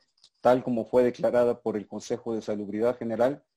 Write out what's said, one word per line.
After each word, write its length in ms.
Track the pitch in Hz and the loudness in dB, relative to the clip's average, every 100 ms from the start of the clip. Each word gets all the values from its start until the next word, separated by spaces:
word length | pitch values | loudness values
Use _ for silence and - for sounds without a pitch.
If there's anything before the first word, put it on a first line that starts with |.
| _ _ - _ | _ _ -20 _
tal 220 | 117 127 | 4 4
como 240 | 127 120 110 | 2 -4 2
fue 180 | 123 | 4
declarada 580 | 123 120 113 120 120 117 | 4 2 0 2 2 0
por 160 | 113 104 | -4 -6
el 100 | 92 | -6
Consejo 480 | 104 - 117 117 110 | -12 -8 -8 -6 -6
de 80 | |
Salubridad 540 | 107 104 101 104 117 123 | -4 -6 -6 -2 -2 -2
General, 460 | 117 110 123 147 _ | -4 0 0 -2 _